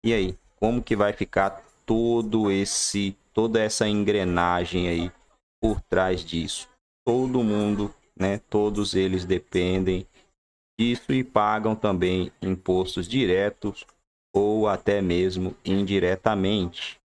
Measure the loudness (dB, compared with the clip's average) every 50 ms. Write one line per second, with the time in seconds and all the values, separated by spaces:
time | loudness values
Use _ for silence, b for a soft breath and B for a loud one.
0 | 0 0 0 2 0 -2 -4 -10 _ _ _ _ -2 0 0 -2 -2 -2 0 0
1 | 2 0 0 -4 -6 -2 0 0 0 0 -2 -8 -20 -20 _ _ _ -2 0 0
2 | 2 2 0 0 0 0 0 0 2 2 2 0 0 -2 -2 -4 -4 -2 -2 -2
3 | -2 -2 -4 _ _ _ _ 0 0 2 2 2 0 0 0 0 0 2 2 2
4 | 2 2 2 2 2 2 2 2 2 2 2 0 -2 -2 -2 -2 -2 0 -2 -2
5 | -4 -6 -8 _ _ _ _ _ _ _ _ _ -2 -2 -2 -2 -4 _ 0 0
6 | 2 2 0 -4 -4 -6 -6 -4 -4 -4 -8 -10 -12 _ _ _ _ _ _ _
7 | _ 0 0 0 0 0 0 0 2 2 0 0 0 0 0 -2 -2 -6 -6 _
8 | _ _ _ -2 -2 -2 -2 -4 _ _ 0 2 2 2 0 -2 -2 0 0 0
9 | 0 2 0 -2 0 -2 -2 -2 -2 _ -2 0 2 2 0 0 0 0 -2 -2
10 | -4 -10 b b b b _ _ _ _ _ _ _ _ _ -2 0 0 0 -2
11 | -2 -2 -2 -2 -2 0 0 2 2 2 0 0 0 -2 -2 0 0 0 0 2
12 | 0 0 0 0 -2 -4 _ _ -4 -4 -4 -2 _ 0 0 0 0 -2 -4 -6
13 | -6 -4 -2 0 2 2 2 2 2 0 -4 _ -8 -8 -8 -8 -18 -20 _ _
14 | _ _ _ _ _ _ 0 2 2 2 2 2 2 0 0 0 0 0 2 2
15 | 2 2 2 2 2 0 0 -2 -4 -6 -6 _ _ 0 0 0 2 2 2 2
16 | 2 2 0 0 0 0 0 2 0 0 0 0 -2 -4 -6 -10 -14 -14 -14 _
17 | _ _